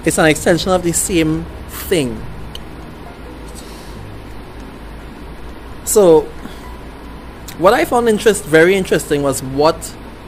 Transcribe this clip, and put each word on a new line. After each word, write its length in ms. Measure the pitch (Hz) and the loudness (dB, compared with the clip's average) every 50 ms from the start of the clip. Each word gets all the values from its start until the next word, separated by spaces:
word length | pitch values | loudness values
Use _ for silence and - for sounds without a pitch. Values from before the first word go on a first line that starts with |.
| - | 2
it's 140 | 165 - - | 2 2 6
an 80 | 175 | 4
extension 440 | 156 151 - - 220 175 160 - 196 | 4 4 4 4 2 2 2 2 2
of 120 | 185 180 | 2 2
the 100 | 175 175 | 2 0
same 520 | 160 - - - 202 165 160 156 160 160 165 - - - - - | 0 0 -2 2 2 2 2 2 0 -2 -4 -8 -12 -12 -12 -12
thing. 520 | - - - - 202 165 139 120 110 110 117 - - - - - - - - - - - - - - - - - - - - - - - - - - - - - - - - - - 104 - - - - - - - 101 - - - - - - - - - - - - - - - - - - - - - - - - - - - - - | -10 -10 -2 0 0 0 2 0 -4 -6 -8 -10 -10 -10 -12 -10 -12 -12 -12 -12 -14 -14 -14 -14 -16 -16 -16 -16 -16 -16 -16 -14 -14 -14 -14 -14 -14 -14 -14 -14 -16 -14 -14 -14 -14 -12 -12 -12 -14 -14 -14 -14 -14 -14 -14 -14 -14 -14 -14 -14 -14 -14 -14 -14 -14 -14 -14 -14 -14 -14 -14 -14 -12 -12 -12 -12 -12 -14 -14 -14 -14 -10 -4
So 380 | - - 220 196 175 160 156 151 - - - - - - - - - - - - - - - - - - - - - - - - - - - | 2 6 6 8 10 8 8 6 2 -10 -12 -14 -12 -14 -14 -14 -14 -14 -14 -14 -16 -16 -16 -16 -16 -16 -14 -16 -16 -16 -14 -14 -14 -6 4
what 160 | 156 190 233 | 4 6 6
I 100 | 285 339 | 6 2
found 240 | - 269 240 240 233 | 2 2 2 4 4
interest-, 360 | 214 202 - 226 196 - - | 2 4 4 2 2 2 0
very 320 | 151 151 160 160 180 196 | 4 6 8 8 8 6
interesting 460 | 196 185 - 214 165 - - 151 143 | 2 2 2 0 0 2 0 0 2
was 200 | 143 139 131 - | 2 0 0 0
what 520 | 135 131 135 139 147 160 165 - - - - - - - - - - | -4 -4 0 4 4 4 4 2 -8 -12 -14 -14 -16 -16 -18 -16 -16